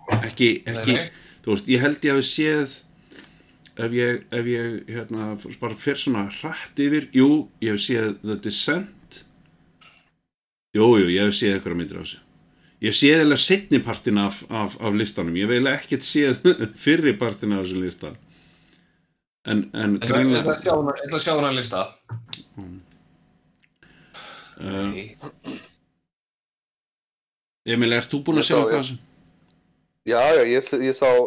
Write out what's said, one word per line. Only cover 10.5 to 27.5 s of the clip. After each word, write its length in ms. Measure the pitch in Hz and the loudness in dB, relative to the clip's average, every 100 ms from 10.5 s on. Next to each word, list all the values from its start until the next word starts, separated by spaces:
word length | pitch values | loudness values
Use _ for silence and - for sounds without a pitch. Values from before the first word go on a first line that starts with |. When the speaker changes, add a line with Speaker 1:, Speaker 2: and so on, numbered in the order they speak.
| _ _ 104 | _ _ 4
Speaker 1:
Jú, 100 | 113 113 | 6 6
jú, 60 | 87 | 6
ég 160 | 92 104 | 2 2
hef 80 | 101 | 2
séð 180 | 107 98 | 0 -2
einhverja 180 | 90 87 | -4 -6
myndir 200 | 80 87 | -6 -10
af 40 | - | -14
þessu. 120 | - _ _ _ _ _ _ | -16 _ _ _ _ _ _
Ég 120 | 107 104 | 0 4
sé 140 | 143 | 6
eiginlega 300 | 160 151 135 | 6 6 4
seinni 360 | - 196 - 135 | 4 2 2 0
partinn 340 | 117 104 - 104 | 0 -4 0 0
af, 200 | 101 - - | 0 -4 -8
af, 300 | 113 101 - | -6 -6 -6
af 140 | 113 101 | -4 -2
listanum. 400 | 104 - 85 87 | -2 -4 -4 -2
Ég 80 | |
hef 80 | 104 | 0
eiginlega 300 | 123 131 139 | 0 0 -2
ekkert 240 | - 127 - | -4 -2 0
séð 320 | 147 143 123 180 180 | 2 2 4 2 2
<laughs> 240 | 110 - | -2 -2
fyrri 300 | - 165 151 104 | 2 4 2 0
partinn 340 | 120 101 104 | -2 -4 -4
af 120 | 98 92 | -4 -4
þessum 160 | 92 | -4
lista. 280 | 92 - - - _ _ _ _ _ _ _ _ _ _ _ _ - | -6 -8 -12 -16 _ _ _ _ _ _ _ _ _ _ _ _ -4
En, 200 | 107 - | -2 -2
en 240 | 113 104 101 | -4 -2 0
Speaker 2:
Ég 60 | |
ætla, 40 | 120 | 0
Speaker 1:
greinilega 320 | 131 131 127 | 2 4 2
Speaker 2:
ég 0 | |
ætla 160 | 147 - | 0 -2
að 80 | |
sjá 120 | 185 156 | 0 0
hana, 180 | 143 135 | 0 -4
ég 100 | 139 | -6
ætla 120 | 151 | -4
að 60 | 165 | 0
sjá 80 | 156 | 0
hana 160 | 143 | 0
lista. 300 | 131 120 95 98 - - - - - - - | -2 -4 -4 -6 -10 -16 -14 -10 -12 -12 -16
Speaker 1:
Mm. 240 | 92 90 - _ _ _ _ _ _ _ _ _ - _ _ - - - - - | -16 -16 -20 _ _ _ _ _ _ _ _ _ -20 _ _ -20 -20 -20 -20 -16
Eh, 300 | 98 95 98 | -10 -6 -6
Speaker 2:
Nei. 160 | 92 107 - 147 - - - - _ _ _ _ _ _ _ _ _ _ _ _ _ _ _ _ _ _ | -8 -12 -16 -20 -16 -14 -14 -16 _ _ _ _ _ _ _ _ _ _ _ _ _ _ _ _ _ _